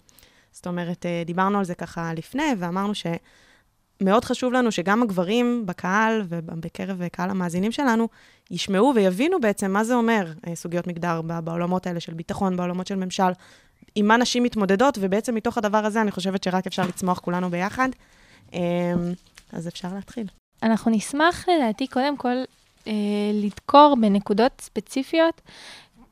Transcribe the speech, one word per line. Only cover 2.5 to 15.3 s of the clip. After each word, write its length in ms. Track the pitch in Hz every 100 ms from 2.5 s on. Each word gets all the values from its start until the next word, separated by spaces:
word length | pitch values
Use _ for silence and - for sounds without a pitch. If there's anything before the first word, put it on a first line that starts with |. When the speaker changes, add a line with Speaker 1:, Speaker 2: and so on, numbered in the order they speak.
| 220
Speaker 1:
ואמרנו 340 | 175 180 202
שמאוד 1300 | 208 170 170 _ _ _ _ _ _ _ - 190 214
חשוב 280 | 240 247 254
לנו 200 | 254 240
שגם 300 | 190 170 214
הגברים 600 | 240 185 175 233 240 240 202
בקהל 560 | 175 180 196 220 220 185
ובקרב 800 | 170 165 165 165 - 190 185 175
קהל 220 | - 180
המאזינים 420 | 196 175 170 202
שלנו, 360 | 233 277 226 226 _ - _ -
ישמעו 420 | 180 - 190 254
ויבינו 460 | 240 190 180 294 370
בעצם 300 | 226 202 196
מה 140 | 196
זה 100 | 220
אומר, 380 | 247 226 226 170 156 170
אה, 80 |
סוגיות 320 | 170 175 170 180
מגדר 360 | 170 175 165 165
ב-, 140 | 170
בעולמות 460 | 165 170 175 185 185
האלה 140 | 170
של 140 | -
ביטחון, 420 | 165 - 208 196 180
בעולמות 300 | 180 180 185
של 100 | 196
ממשל, 340 | 185 - 185 180 - - _ _ -
עם 120 | - 208
מה 100 | 226
נשים 260 | 247 247
מתמודדות, 560 | 240 214 190 196 277 254
ובעצם 340 | 190 202 226